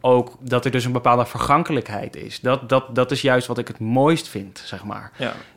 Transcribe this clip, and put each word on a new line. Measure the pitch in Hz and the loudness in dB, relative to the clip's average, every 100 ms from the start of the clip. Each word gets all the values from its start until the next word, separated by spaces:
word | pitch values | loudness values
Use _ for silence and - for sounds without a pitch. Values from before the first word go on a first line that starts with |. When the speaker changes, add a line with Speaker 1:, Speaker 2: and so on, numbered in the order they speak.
Speaker 1:
ook, | 127 127 120 - | 4 4 4 -6
dat | 131 123 | -2 -2
er | 131 | 0
dus | 127 | 0
een | 123 | 0
bepaalde | 123 127 120 117 | 2 4 4 2
vergankelijkheid | 110 - 147 170 143 - 107 - - | -2 2 2 2 -2 -4 -6 -8 -10
is. | 104 - | -14 -4
Dat, | 127 131 123 | 0 0 2
dat, | 131 - | 0 2
dat | 123 127 | 0 0
is | 135 | 0
juist | 135 127 120 | 2 2 2
wat | 120 | -4
ik | 117 | -6
het | - | -6
mooist | 110 123 147 165 - | 0 4 4 2 -2
vind, | 104 98 - | -10 -12 -14
zeg | - 95 | -14 -12
maar. | 101 107 107 - | -10 -12 -12 -8
Speaker 2:
Ja. | 123 - - | -8 -8 -14